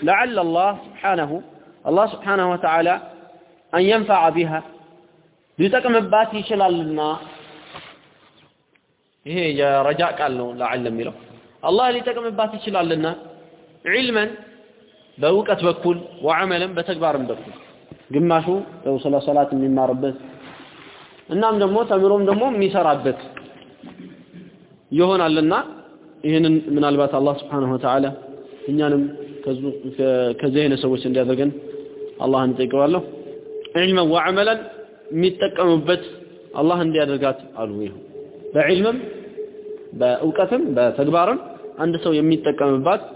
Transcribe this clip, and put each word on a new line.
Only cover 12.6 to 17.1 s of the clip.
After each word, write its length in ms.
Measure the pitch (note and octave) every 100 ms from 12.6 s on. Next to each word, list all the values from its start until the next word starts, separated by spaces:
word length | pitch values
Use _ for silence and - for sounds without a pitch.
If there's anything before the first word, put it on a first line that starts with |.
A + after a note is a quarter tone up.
| G#3+ F#3+ E3+ D#3+ D#3+ - - - - - - _ E3+
ዒልመን 440 | A3 B3+ G#3+ G#3+ A3 - - - _ _ _ _ -
በእውቀት 440 | D3 G3 G#3+ G3
በኩል 340 | F3 E3 F3 E3+ - -
ወዐመለን 500 | D3 D#3+ F#3+ F3 F#3
በተግባርም 520 | F3 E3+ E3 D#3+